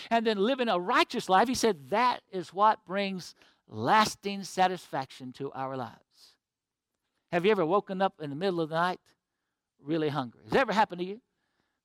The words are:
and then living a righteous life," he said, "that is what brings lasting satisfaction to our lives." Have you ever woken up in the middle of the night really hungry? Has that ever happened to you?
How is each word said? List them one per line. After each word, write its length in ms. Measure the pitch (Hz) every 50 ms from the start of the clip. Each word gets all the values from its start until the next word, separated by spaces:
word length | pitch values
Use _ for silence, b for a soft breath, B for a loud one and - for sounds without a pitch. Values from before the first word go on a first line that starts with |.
| B B
and 160 | 233 233 226
then 120 | 226 220 202
living 320 | 190 226 269 262 247 233
a 100 | 202 180
righteous 480 | 175 185 247 285 339 - - 240 - -
life," 220 | 185 185 226 240
he 60 | 254
said, 340 | - - 226 202 151 139 127
"that 320 | 180 208 247 247 240 - - _
is 220 | - 185 165 - -
what 320 | 180 202 220 220 214 _
brings 500 | - 180 196 202 190 190 185 160 - b b b b b b b _
lasting 800 | - 107 110 139 185 220 214 214 - - - 202 202 196 196
satisfaction 880 | 160 - - 185 185 185 170 - - - 151 135 - - - 135 127 127
to 180 | - 139 139
our 240 | - 127 131 131 135
lives." 640 | 131 123 110 90 - _ _ _ _ - - _ _ _ _ _ _ _ _ _ _ _ _ _ _ _ _ _ _ _ _ -
Have 100 | 175 165
you 80 | 202
ever 140 | 220 196 170
woken 360 | 151 180 208 196 - 196 185
up 200 | 196 190 - -
in 80 | 156 147
the 80 | 139 143
middle 240 | 175 202 180 170
of 80 | 165 151
the 60 | 160
night 260 | 160 170 180 185 - _ _ _ _ _ _ _ _ _ _ _ _ _ _ _ _ -
really 240 | 139 156 165 156 151
hungry? 360 | 139 147 131 120 - - -
Has 100 | - -
that 80 | 262
ever 100 | 277 226
happened 280 | 190 202 214 190 - 175
to 60 | 180
you? 140 | 185 202 240 - _ _ _ _ _ _ _ _ _ _ _ _